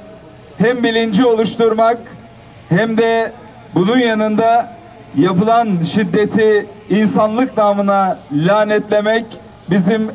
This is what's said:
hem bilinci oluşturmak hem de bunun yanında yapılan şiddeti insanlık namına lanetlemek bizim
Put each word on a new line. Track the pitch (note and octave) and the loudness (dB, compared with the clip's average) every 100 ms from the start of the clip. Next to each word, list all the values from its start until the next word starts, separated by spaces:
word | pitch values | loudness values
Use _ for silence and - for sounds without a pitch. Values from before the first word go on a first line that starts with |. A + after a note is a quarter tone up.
| - - - - - - | -12 -20 -20 -20 -16 -2
hem | A3 B3 | 0 0
bilinci | A#3 A3+ A3+ G3 C4 | 0 0 0 2 2
oluşturmak | A3 A3 - A3+ A3 A3+ A#3 - - - - - - - | 2 -2 0 0 2 2 0 -6 -20 -20 -20 -20 -20 -4
hem | E3+ A3+ A3 | -2 0 0
de | A3+ A3+ A3 - - - - E3 | 0 0 -2 -8 -20 -20 -6 -2
bunun | F#3 B3+ | 2 2
yanında | A#3+ A3 G#3+ G#3+ A3+ A#3 A#3 - - - - - | 2 0 0 0 2 2 -2 -10 -20 -20 -6 0
yapılan | F3+ F3+ G#3+ A3+ A3+ F3 | 0 2 2 2 0 -2
şiddeti | E3 G#3 G3 G#3 G#3 G#3 G#3+ G#3 G3+ - - | -2 -2 -2 0 0 2 2 2 -2 -10 -4
insanlık | F#3+ G#3+ - G#3+ A3 C4 A3 | 0 2 2 0 0 -2 0
namına | G#3 G3+ G3 G3 F#3+ E3 - | 0 0 0 0 0 -4 -6
lanetlemek | D3 E3+ G#3+ G#3+ G#3+ G#3 G#3 G#3+ A3+ A3+ - - - - | -2 0 2 2 -2 0 -2 0 -2 -4 -12 -20 -18 -2
bizim | F#3+ F3+ A3 A3 | 0 2 0 -2